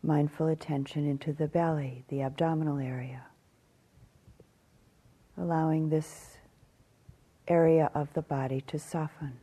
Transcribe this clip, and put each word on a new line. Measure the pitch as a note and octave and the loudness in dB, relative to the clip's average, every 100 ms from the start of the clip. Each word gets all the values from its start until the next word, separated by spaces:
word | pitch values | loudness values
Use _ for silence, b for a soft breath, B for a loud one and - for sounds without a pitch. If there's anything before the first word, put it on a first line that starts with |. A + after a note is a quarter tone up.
Mindful | D#3 D3+ D3 - D#3+ | 2 2 2 0 -2
attention | D#3+ - D3 C#3 D3+ D3 | -2 -2 -4 -2 -2 -2
into | C#3 D#3+ | -2 -4
the | D3 D3+ | -4 -2
belly, | E3+ E3+ D#3 C#3 B2 B2+ | 2 2 0 -2 -8 -8
the | C#3 | -4
abdominal | C3+ D3 E3 D#3+ D#3 C#3+ | -4 0 0 2 0 -2
area. | C3 B2+ B2+ B2+ - _ _ _ _ _ _ _ - _ - - - _ _ _ _ _ _ _ _ - | -4 -6 -8 -12 -16 _ _ _ _ _ _ _ -20 _ -20 -20 -20 _ _ _ _ _ _ _ _ -6
Allowing | F3 E3 D#3+ D#3+ D#3 | 0 2 2 2 2
this | D#3 D#3 - - - - _ _ _ _ _ _ - _ _ - | 0 -2 -12 -20 -20 -20 _ _ _ _ _ _ -20 _ _ 2
area | E3+ E3 D#3+ D#3 | 6 8 6 4
of | - C#3+ | 2 -2
the | - | -4
body | D#3+ C#3 C3 C3 | -4 -2 -2 -2
to | C3+ D3+ | -4 -8
soften. | - E3+ D3+ - C#3+ B2 | -6 -4 -4 -6 -10 -10